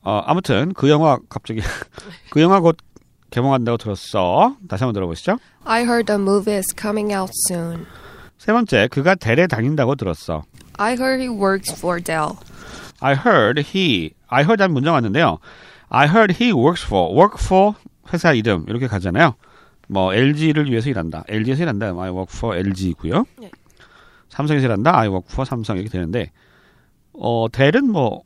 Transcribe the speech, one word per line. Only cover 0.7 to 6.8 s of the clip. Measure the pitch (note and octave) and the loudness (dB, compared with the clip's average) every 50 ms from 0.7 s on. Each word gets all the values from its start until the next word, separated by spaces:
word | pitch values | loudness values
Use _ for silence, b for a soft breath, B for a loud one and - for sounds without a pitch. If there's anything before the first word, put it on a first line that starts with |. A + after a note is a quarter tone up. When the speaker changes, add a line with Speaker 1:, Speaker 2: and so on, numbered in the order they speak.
| G2 | -2
Speaker 1:
그 | - - C#3 | 0 2 4
영화 | D3 D3 E3 D#3 C3+ - - _ | 4 4 4 2 2 0 -4 _
갑자기 | - - _ - A2+ A2 | -14 -14 _ -8 -8 -6
<laughs> | - - - - - _ _ - - G#3 - - _ - | -6 -6 -8 -10 -14 _ _ -20 -20 -20 -20 -20 _ -2
그 | - D3 | 2 4
영화 | D#3+ F3 F#3+ G3 | 6 6 6 6
곧 | E3 E3 D#3+ - _ _ _ - _ _ _ _ _ _ | 4 2 2 0 _ _ _ -20 _ _ _ _ _ _
개봉한다고 | - A#2+ B2+ C#3 C3+ C3 A#2 A#2 A#2 A2+ | -4 -2 0 2 0 0 0 -2 -2 -4
들었어. | - G#2+ G2 - - - - G#2 F#2 F2 F#2 C#3+ G3+ B3+ C#4 _ G3 F3 | -4 -8 -8 -8 -8 -4 -2 0 0 2 4 4 2 2 0 _ -10 -8
다시 | - F#2+ C3 | -4 -2 -2
한번 | B2+ A2 | -2 -2
들어보시죠. | G2+ F#2+ E2+ E2 - - E3+ G#3 B3+ b b b b - | -2 -4 -4 -6 -6 -2 -4 -4 -4 b b b b -4
Speaker 2:
I | - A3+ A#3 | -2 0 0
heard | B3 A#3 A#3+ A#3 A3 | 2 0 0 0 0
the | G#3+ G#3+ G3+ | 0 -2 0
movie | G3 G3 G3+ G#3 F#3+ G#3+ G#3 G3 | 2 2 2 2 0 0 -2 -2
is | F#3+ - - | -4 -6 -8
coming | - | -6